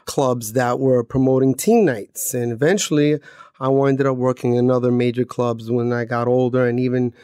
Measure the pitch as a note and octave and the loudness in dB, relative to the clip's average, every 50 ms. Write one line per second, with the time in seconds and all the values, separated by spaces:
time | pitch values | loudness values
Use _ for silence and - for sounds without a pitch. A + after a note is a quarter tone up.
0 | _ - - D3 C#3 B2+ B2 B2 A2+ G#2+ A2 C3 B2+ A#2+ B2 C3 C3+ C3 B2+ B2 | _ -6 -4 0 0 0 0 -2 -6 -4 -2 -2 0 0 -2 0 0 2 2 0
1 | A#2 - - C3 C3 C3 C3 C3 C3 C3+ C3 - - G#3 A#3 A#3 G#3 D3+ B2 G#2 | 0 -2 -2 0 2 2 2 2 2 2 0 0 2 2 4 4 4 2 0 -2
2 | - - _ - - - - B2 A#2+ A#2+ A#2 A2+ C#3 D#3+ G3 - - - D#3+ D3 | -8 -12 _ -10 -10 -6 -4 -4 -4 -4 -2 0 0 0 0 0 -2 -2 0 2
3 | D3 D3 D3+ C#3+ - - - - - - _ _ C3 C3 C3+ C#3 C3+ C#3 C3+ C3 | 2 2 0 -2 -6 -14 -20 -20 -20 -20 _ _ -2 0 2 2 2 2 2 2
4 | C3+ C3+ C3 B2 B2 B2+ B2+ - - B2 A#2+ B2 B2 B2+ B2+ B2 B2 B2 B2 B2 | 0 -2 0 0 -2 -2 -2 -2 -2 0 0 2 2 2 2 2 2 0 0 2
5 | B2 B2 A#2 B2 B2 - - - B2 A#2+ A#2 A2+ A2+ A2+ B2 A#2+ A#2+ A#2+ A#2+ A#2+ | 0 0 0 -2 -4 -4 -2 -4 -2 -2 -2 -6 -6 -4 -4 -2 -2 -2 -2 -4
6 | A#2 A2+ A#2+ A#2 A#2+ A#2+ B2 B2+ B2+ B2 A#2+ B2+ B2+ A#2+ A#2+ B2 B2+ B2+ B2 B2+ | -4 -4 -4 -2 0 0 2 2 2 0 0 0 0 0 0 -2 -2 -2 0 0
7 | B2 A#2+ - - | -2 -2 -4 -8